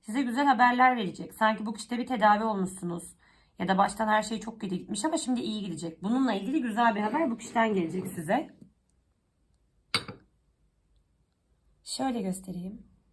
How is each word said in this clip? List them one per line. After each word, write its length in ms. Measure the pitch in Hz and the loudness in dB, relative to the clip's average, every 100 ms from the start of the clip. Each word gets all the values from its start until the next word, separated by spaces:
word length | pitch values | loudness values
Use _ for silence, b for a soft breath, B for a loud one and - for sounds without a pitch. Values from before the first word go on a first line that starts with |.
Size 220 | - 226 | -4 -2
güzel 240 | 247 233 285 | -2 2 4
haberler 500 | 247 247 247 254 247 | 6 4 6 4 4
verecek. 380 | 185 - - | -2 -6 -12
Sanki 320 | - 220 214 214 | 0 2 2 -4
bu 60 | |
kişide 240 | 208 - 240 | -8 -6 -6
bir 80 | 247 | -2
tedavi 380 | 254 214 208 | 4 6 6
olmuşsunuz. 720 | 220 202 185 - 180 170 - - b b b _ | 2 0 -2 -4 -6 -6 -8 -18 b b b _
Ya 100 | 185 | 0
da 100 | 190 | 4
baştan 300 | 202 - 220 | 2 2 2
her 140 | 214 | 2
şey 180 | 214 226 | 2 -6
çok 200 | - - | -8 -8
kötü 140 | 196 185 | -6 -6
gitmiş 280 | - 208 | -4 -4
ama 140 | 311 330 | -2 -2
şimdi 220 | - 247 | -2 -2
iyi 240 | - 214 | -2 -4
gidecek. 380 | 190 156 165 165 | -6 -6 -8 -8
Bununla 300 | 190 247 262 | -2 2 2
ilgili 300 | 196 196 294 | 0 0 -2
güzel 320 | 247 208 240 | -2 2 4
bir 60 | 208 | 4
haber 300 | 208 262 330 | 0 0 0
bu 80 | 233 | -2
kişiden 360 | - 233 226 | -4 0 2
gelecek 320 | 202 165 180 - | 2 0 -4 -6
size. 500 | - 156 226 320 - - _ _ _ _ _ _ _ _ _ _ _ _ - - - _ _ _ _ _ _ _ _ _ _ _ _ _ _ _ _ | -8 0 0 -2 -14 -20 _ _ _ _ _ _ _ _ _ _ _ _ -10 -10 -18 _ _ _ _ _ _ _ _ _ _ _ _ _ _ _ _
Şöyle 380 | - - 262 233 | -12 -4 -2 -2
göstereyim. 640 | 190 185 - 180 185 226 - _ _ | -4 -6 -8 -10 -10 -12 -18 _ _